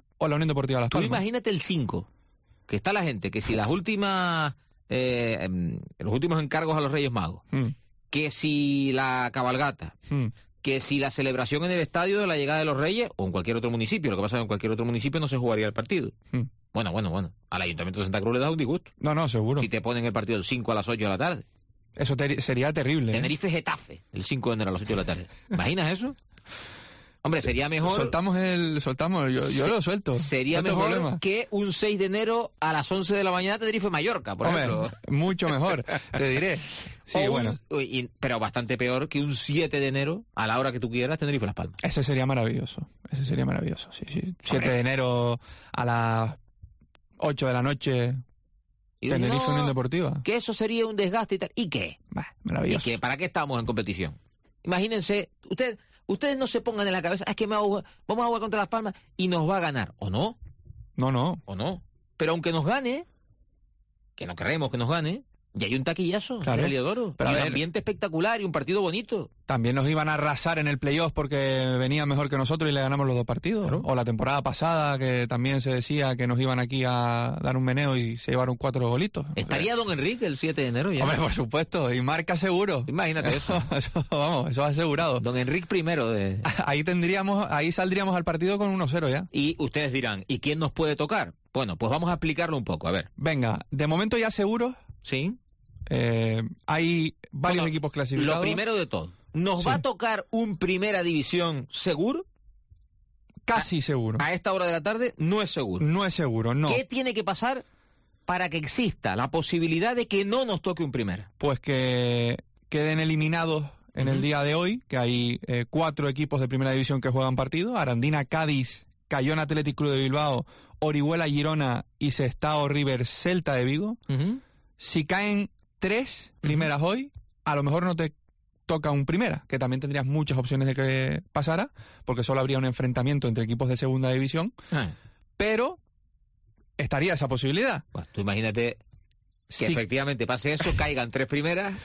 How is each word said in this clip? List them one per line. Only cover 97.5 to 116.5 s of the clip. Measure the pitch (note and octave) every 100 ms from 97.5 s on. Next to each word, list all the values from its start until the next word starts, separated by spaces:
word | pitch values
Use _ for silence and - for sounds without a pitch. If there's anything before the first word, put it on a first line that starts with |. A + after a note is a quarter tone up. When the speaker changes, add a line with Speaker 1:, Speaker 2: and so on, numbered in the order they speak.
| F3+
Speaker 2:
Bueno, | D#3+
Speaker 1:
equipos | D#3 C#3+
clasificados. | D3 C3 C3+ D3+ E3
Speaker 2:
lo |
primero | F#3+ E3+ A3
de | G#3+ D3
todo, | F2+ E2 - -
¿nos | D#3 F#3+ F3
Speaker 1:
Sí. | F3
Speaker 2:
va |
a | F#3+
tocar | C4 G3 A#3 G#3+ -
un | A3+ A3+ F3
Primera | F3+ F3+ G#3+ F#3+
División | F3 D#3 C3 F3 E3+ C#3+ -
seguro? | - F#3 D3+ G#3+ E4 F#4+ _ - - _ - _ _ _ _ _ -
Speaker 1:
Casi | - A3+ - E3
Speaker 2:
A |
Speaker 1:
seguro. | D3 C3+ A2+ G#2+
Speaker 2:
a | D3
esta | F3+ G3+
hora | F#3+ F3
de |
la | E3
tarde | G3 A3+ B3 -
no | D#3+ G#3
es | G3
seguro. | - A2+ F2+ D3+
Speaker 1:
No | F3+
es | G3
seguro, | F3 C#3+ A2+ A2+
no. | C3+ D3+
Speaker 2:
¿Qué | B3
tiene | C4 B3 B3+
que | G#3+
pasar | F#3+ F#3+ A#3+ C4 - _ _ _ _ _
para | - F3+ F3+
que | D#3+
exista | C#3+ - A3 - G#2+
la | F#2+ C3
posibilidad | E3 - E3+ E3 E3 A3
de | B3 A#3
que | G3
no | G3+ B3
nos | B3 E3+
toque | F#3+ E3
un | D3+
Primera? | A#2+ G2+ F#2 - -
Speaker 1:
Pues | C#3+ B2+
que | - C3 B2+ B2 B2 A#2+ A#2 A#2+ - _ -
queden | D3+ D3+ D#3
eliminados | D#3+ D#3 D#3 E3 E3 D#3 D3 - _
en | - C3+
el | C#3
Speaker 2:
Ujú. |
Speaker 1:
día | C#3+ D3
de | C#3+ D#3+
hoy, | F3+ B3 -
que | C3
hay, | A#2+ A#2+ A#2+ A#2+ -
eh, | B2 A#2
cuatro | D3+ D#3+ D3 C#3+
equipos | C3+ D3+ C#3+
de |
Primera | B2+